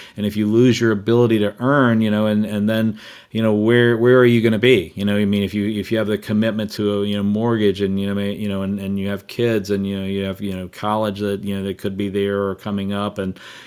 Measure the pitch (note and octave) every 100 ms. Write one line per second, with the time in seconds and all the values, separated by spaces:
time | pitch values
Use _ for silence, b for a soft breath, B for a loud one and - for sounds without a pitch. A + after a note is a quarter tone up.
0 | B - G#2 G#2 G#2+ A2+ B2+ A#2 A2+ G#2+
1 | G2+ A#2+ A#2+ A2 G2+ - B2 C#3+ B2 A2
2 | A2 G#2+ G#2+ G#2+ G#2+ G#2 G#2+ A2 A2 G#2+
3 | B B B A2 A2+ G#2 A2 A#2+ A#2+ A#2
4 | B2 B2+ B2 A#2+ A2 A2 B2 A#2+ E2 -
5 | G2+ G#2 G#2 G2+ G2 G#2 G2+ G#2+ G2 A2+
6 | G#2 G#2 - G#2+ A2 G#2+ G#2 - G#2 G2+
7 | G2+ G2+ G2+ G#2 A#2 A2+ G#2 F#2+ G2 G2
8 | G2 G2+ G2+ G2+ G#2 G2 G2 G2 G2 G3
9 | G2 G2 - - A#2+ A2 F#2+ G2+ G2 G2
10 | F#2+ G2 G2 F#2 G2+ F#2 F2+ - G#2 G#2+
11 | G#2+ G2 G#2 G2 G2 G2 G2 F#2+ G#2 F#2+
12 | G2+ G2+ G2+ G2 G2 F#2+ G#2+ G2+ G2 G2+
13 | G2+ G2+ F#2+ F#2 B B